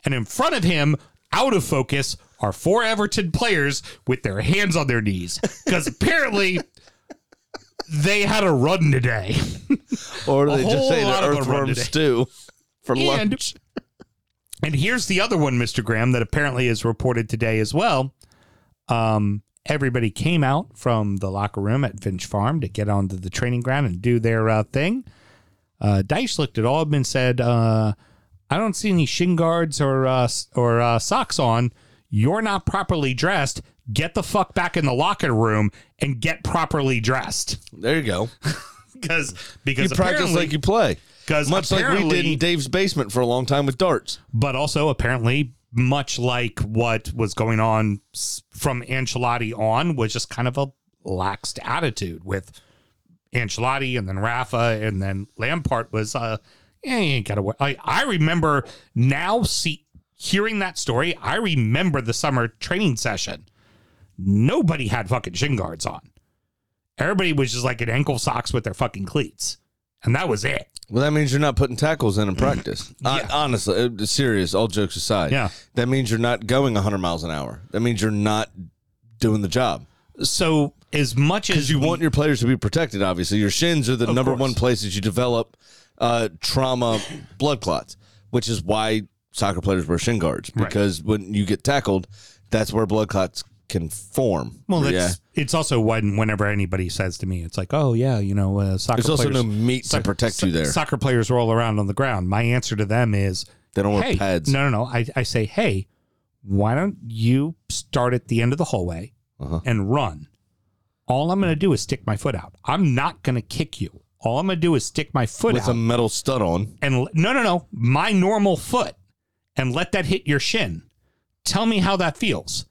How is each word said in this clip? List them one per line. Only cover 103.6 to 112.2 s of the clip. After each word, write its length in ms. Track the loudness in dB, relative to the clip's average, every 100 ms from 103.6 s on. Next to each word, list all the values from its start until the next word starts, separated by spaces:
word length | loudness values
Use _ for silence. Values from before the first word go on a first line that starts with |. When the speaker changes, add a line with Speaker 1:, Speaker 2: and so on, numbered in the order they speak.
| _
Speaker 2:
They 80 | -2
don't 120 | 2
wear 100 | 2
Speaker 1:
"Hey," 140 | 2 0
Speaker 2:
pads. 320 | 2 0 2
Speaker 1:
no, 180 | 2 2
no, 140 | 0
no. 20 | 0
I, 140 | -2 -2 -2
I 80 |
say, 220 | -4 -2 -2
"Hey, 420 | 0 0 0 -6 _ _ _ _ _
why 340 | -2 0 2 2
don't 220 | -2 -4 -10
you 480 | 0 2 4 2 -6 _
start 440 | -10 -4 0 0
at 140 | 0 0
the 140 | 0
end 100 | 2
of 60 | 0
the 80 | -2
hallway 480 | -2 -2 -6 -12 _ _ _
Speaker 2:
Uh-huh. 220 | -6 -4 0
Speaker 1:
and 240 | 0 2
run? 380 | 0 0 -6 -18 _ _ _ _ _ _ _ -2
All 240 | 0 0
I'm 80 | 0
gonna 160 | 0 2
do 160 | 2
is 80 | 0
stick 260 | -2 -6 -2
my 120 |
foot 180 | -2